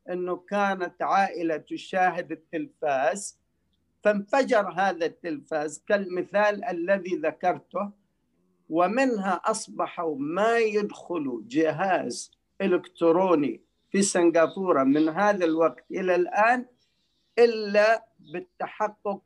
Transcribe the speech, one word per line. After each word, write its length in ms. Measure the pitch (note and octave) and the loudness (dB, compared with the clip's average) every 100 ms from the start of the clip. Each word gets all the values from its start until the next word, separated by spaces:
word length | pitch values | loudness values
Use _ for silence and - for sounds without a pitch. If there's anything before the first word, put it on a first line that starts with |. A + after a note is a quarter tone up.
| - | -10
أنه 260 | F3+ F3+ F3 | -6 -6 -6
كانت 640 | - G3+ G3 F#3+ F3 - | -6 -2 -2 -2 -6 -6
عائلة 560 | D3+ F3+ F#3+ E3 E3 D3+ | -2 0 0 -2 -4 -4
تشاهد 720 | - D#3+ - F#3+ F#3 F3 D#3 | -6 -12 -6 0 0 0 -6
التلفاز 1080 | D#3 _ E3+ D3 _ D3+ C3+ C#3+ F#3+ G3+ - _ _ _ _ _ _ | -12 _ -10 -10 _ -4 0 0 -2 -8 -16 _ _ _ _ _ _
فانفجر 680 | G#3 G#3 G3+ G#3+ C4+ A#3 G3+ | 0 0 0 0 2 0 0
هذا 340 | E3 G3 E3+ E3 | -2 -2 0 -4
التلفاز 800 | - F3 D3 - D#3 D#3 - - | -6 -10 -10 -6 -6 -6 -8 -2
كالمثال 760 | G3+ G3 F3+ - G3+ G#3 G3+ | -2 -2 -6 -4 0 0 0
الذي 520 | F#3+ F3 F3 G3 F3+ E3+ | -4 -4 0 -2 -2 -4
ذكرته، 760 | D#3 D3 F3+ D3+ - - G3 - _ _ _ _ _ _ - | -4 -2 -2 -2 -6 -8 -8 -12 _ _ _ _ _ _ -4
ومنها 720 | D#3+ F3+ A3+ C4+ A3+ G3 F3+ - | 0 2 2 0 0 -2 -2 -2
أصبحوا 680 | G#3+ - - F3 - E3 C#3+ | -4 -6 -6 -6 -4 -6 -4
ما 380 | C#3+ F3+ A3 A#3 | -4 0 2 2
يدخل 880 | A3 G#3 G3+ D3 - E3+ C3+ A#2+ A2+ | 2 0 -4 -6 -8 -6 -4 -6 -4
جهاز 840 | C3+ D#3 D3 F#3+ E3+ C3+ D3 - _ _ - | 0 0 0 0 0 -2 -8 -12 _ _ -4
إلكتروني 1000 | G3 F3 - - E3 E3 F#3+ E3 C#3+ - _ _ _ | 0 0 -2 0 4 4 4 2 0 -4 _ _ _
في 100 | G3+ | 0
سنغافورة 840 | G3 F#3+ E3+ E3 D#3+ F3 F#3 D3+ | 2 4 4 6 4 2 0 2
من 260 | C3+ C#3+ D#3+ | 4 4 2
هذا 360 | D#3+ G#3 G3+ E3+ | 2 0 2 0
الوقت 400 | D#3+ D#3+ - - | 2 0 0 -10
إلى 240 | F3 F#3+ F3+ | -4 0 0
الآن 500 | F3 G3+ A3 B3+ A#3+ _ _ _ _ _ _ - | 0 2 2 2 -2 _ _ _ _ _ _ 4
إلا 680 | A#3+ A3 G#3 G#3 G#3 A3+ - _ - | 4 4 0 4 4 2 -2 _ -14
بالتحقق 880 | D#3 F#4 - - - G#3+ G#3 G#3 G3 | -12 -12 -10 -10 -4 -6 -4 -8 -8